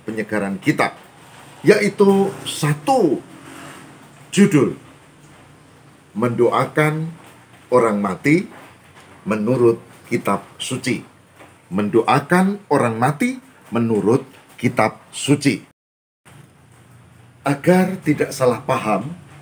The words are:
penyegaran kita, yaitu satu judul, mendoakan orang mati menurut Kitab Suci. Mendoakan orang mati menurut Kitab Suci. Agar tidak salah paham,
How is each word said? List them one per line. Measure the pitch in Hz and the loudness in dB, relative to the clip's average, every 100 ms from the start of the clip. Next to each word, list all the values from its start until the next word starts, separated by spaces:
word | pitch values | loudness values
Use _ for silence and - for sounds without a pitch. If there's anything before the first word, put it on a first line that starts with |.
penyegaran | - 110 104 107 98 95 | -10 -8 -6 -4 -4 -4
kita, | - - 117 - - - - - - - | -2 0 -2 -4 -20 -20 -20 -20 -20 -2
yaitu | 143 214 202 - 196 196 190 - | 2 2 2 2 4 4 0 -4
satu | - - 151 151 - 262 170 107 - - - - - - - - - - - | -10 -4 -4 -2 0 2 2 0 -6 -20 -20 -20 -20 -20 -20 -20 -20 -20 -6
judul, | - 202 147 104 71 - - - - - - - - - - - - _ 101 | 2 4 4 2 -2 -14 -20 -20 -20 -20 -20 -20 -20 -20 -20 -20 -20 _ -4
mendoakan | 120 117 117 110 131 156 151 156 160 - - - - - - | -2 2 2 2 0 0 0 -2 -6 -12 -20 -20 -20 -20 0
orang | 123 113 104 | 2 2 0
mati | 101 90 139 170 - - - - - - - - 95 | -2 -2 0 0 0 -12 -20 -20 -20 -20 -20 -12 -6
menurut | 107 107 127 117 113 - - - | -2 0 2 4 2 -4 -20 -6
Kitab | 104 - 98 - - | -4 -2 -4 -6 -16
Suci. | - 127 131 98 - _ _ - - - - | -10 -8 -6 -6 -8 _ _ -20 -20 -20 -8
Mendoakan | 92 104 113 110 135 139 180 190 202 - | -4 0 2 2 2 2 2 2 -2 -2
orang | 139 120 113 | 0 0 0
mati | 131 147 247 262 - - - | -2 0 -4 -6 -14 -20 -8
menurut | 117 117 107 95 135 - - - - | -2 0 0 2 0 -2 -20 -20 -6
Kitab | 123 120 110 - - | -2 0 0 -2 -14
Suci. | - - 143 139 101 - _ _ _ _ _ _ - - _ _ _ - - - - - - 143 | -6 -2 0 0 -2 -6 _ _ _ _ _ _ -20 -20 _ _ _ -20 -20 -20 -20 -20 -8 -6
Agar | 143 165 185 180 185 | -2 2 2 2 -2
tidak | 151 147 - | -2 -2 -4
salah | - 127 117 | -2 0 0
paham, | - 127 - 95 135 175 - - | -2 -4 -2 -4 -4 -12 -18 -20